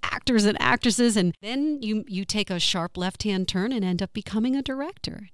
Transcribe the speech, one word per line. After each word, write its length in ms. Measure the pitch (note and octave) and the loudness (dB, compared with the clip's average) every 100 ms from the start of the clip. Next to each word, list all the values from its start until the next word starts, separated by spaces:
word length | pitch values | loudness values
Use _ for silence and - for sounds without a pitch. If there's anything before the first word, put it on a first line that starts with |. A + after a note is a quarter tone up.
actors 440 | - - - A#3 G3+ | -4 -2 2 4 4
and 120 | - | 4
actresses, 560 | - A#3+ B3 A3 A#3+ G#3 | 2 4 2 4 4 4
and 160 | F3+ - | 2 0
then 400 | G#3 C4 D4+ D4 | -4 -2 -2 -2
you, 220 | A3 G#3+ - | -2 -4 -4
you 160 | F#3 | -6
take 240 | G3 G#3+ G3 | -2 -2 -2
a 100 | F3 | 0
sharp 380 | - F3+ E3+ F3+ | 0 0 -2 -2
left-hand 500 | F3+ - G#3+ F#3+ F#3 | -4 -2 -2 0 0
turn 260 | F3+ A3 | 0 0
and 120 | B3 | 0
end 180 | F#3 F3 | 0 0
up 100 | F#3+ | -4
becoming 420 | G#3+ - G#3+ B3 C4+ | -6 -6 -2 0 0
a 60 | |
director. 680 | C4+ C4+ D#4 - - - G3+ | -2 -6 -8 -8 -10 -10 -14